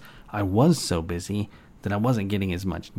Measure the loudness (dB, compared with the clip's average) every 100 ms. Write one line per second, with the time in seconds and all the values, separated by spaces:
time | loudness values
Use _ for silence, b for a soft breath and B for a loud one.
0 | B B B -4 0 4 4 4 0 -2
1 | -2 -6 -4 -4 -6 B B -10 -4 0
2 | 2 0 0 -2 0 -2 -2 -6 -8